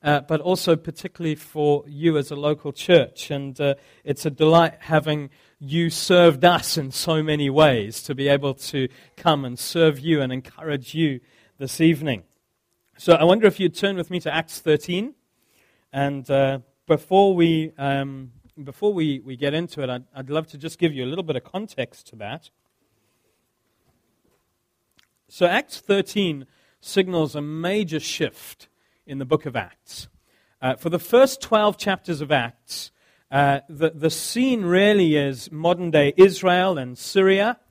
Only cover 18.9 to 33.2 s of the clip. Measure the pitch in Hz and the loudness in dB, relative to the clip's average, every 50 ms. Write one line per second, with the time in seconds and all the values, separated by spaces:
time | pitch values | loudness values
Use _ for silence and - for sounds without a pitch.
18.9 | 208 180 160 156 139 131 104 131 131 123 143 143 143 160 175 170 - 156 139 127 | 0 0 -2 -2 -2 -4 -8 -14 -10 -4 -4 -2 -2 -2 -6 -6 -8 -8 -6 -6
19.9 | 123 123 123 _ _ 139 131 131 147 156 160 _ - 143 135 160 - _ 175 165 | -6 -8 -10 _ _ -16 -10 -6 -4 -6 -6 _ -16 -14 -14 -14 -6 _ -2 -2
20.9 | 147 135 123 127 147 185 185 160 147 127 - - - - 214 208 - - 123 - | -2 -2 -6 -6 -6 -8 -6 -6 -6 -6 -8 -8 -10 -10 -10 -10 -8 -8 -8 -8
21.9 | _ - _ - - 107 104 101 123 165 _ - _ _ _ _ _ _ _ _ | _ -20 _ -20 -18 -14 -12 -12 -12 -14 _ -20 _ _ _ _ _ _ _ _
22.9 | _ _ _ _ _ _ _ _ _ _ _ _ _ _ _ _ _ _ _ _ | _ _ _ _ _ _ _ _ _ _ _ _ _ _ _ _ _ _ _ _
23.9 | _ _ _ _ _ _ _ _ _ _ _ _ _ _ _ _ _ _ _ _ | _ _ _ _ _ _ _ _ _ _ _ _ _ _ _ _ _ _ _ _
24.9 | _ _ _ _ _ _ _ _ - - 180 170 180 240 294 _ - - _ - | _ _ _ _ _ _ _ _ -4 0 0 2 2 0 -4 _ -16 -20 _ 0
25.9 | 202 196 190 - - 208 196 175 151 139 131 _ _ _ _ _ _ _ _ - | 0 0 0 -2 -2 -2 -2 -2 -4 -8 -12 _ _ _ _ _ _ _ _ -4
26.9 | - 196 185 185 185 170 156 143 - 151 147 147 151 160 165 175 196 214 214 160 | -2 -2 -2 0 0 -2 -2 -2 -4 -8 -8 -8 -8 -6 -4 -2 -2 -2 -4 -4
27.9 | 160 151 - - - - 160 123 - - - - - _ - _ _ _ _ _ | -6 -8 -6 -8 -6 -6 -6 -6 -6 -12 -20 -20 -20 _ -20 _ _ _ _ _
28.9 | _ _ _ - 139 135 139 127 156 151 - 151 117 120 98 87 _ _ _ - | _ _ _ -12 -10 -10 -4 -2 -2 -2 -2 -4 -8 -8 -8 -8 _ _ _ -20
29.9 | - - - - _ _ _ _ _ _ _ _ _ _ - 127 131 - - 170 | -20 -20 -20 -20 _ _ _ _ _ _ _ _ _ _ -4 -4 -4 -4 -6 -6
30.9 | 165 170 - - - 240 269 262 - - - - 226 214 214 208 196 _ - 202 | -6 -6 -4 2 6 6 6 6 2 -8 -4 -2 0 2 2 2 0 _ -4 -4
31.9 | 190 180 _ - 170 139 151 139 151 135 117 117 - _ _ _ - - - - | -4 -4 _ -8 -8 -8 -2 0 0 0 0 -2 -10 _ _ _ -14 -14 -14 -16
32.9 | _ _ _ _ _ _ | _ _ _ _ _ _